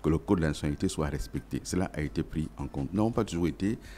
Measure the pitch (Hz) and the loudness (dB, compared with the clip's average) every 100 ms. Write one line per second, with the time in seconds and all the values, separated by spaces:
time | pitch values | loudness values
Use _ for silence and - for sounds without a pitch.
0 | 78 80 - 98 80 73 76 73 95 - | 4 2 4 4 4 2 0 0 0 0
1 | 76 73 - 73 - 135 - 90 92 - | 0 0 -2 -6 -4 -6 0 0 0 0
2 | 73 - - 78 78 - 69 69 67 95 | -2 -2 -4 -2 -4 -4 -6 -4 -2 2
3 | 110 117 104 85 87 73 95 113 - | 2 2 0 2 0 2 -2 -2 -8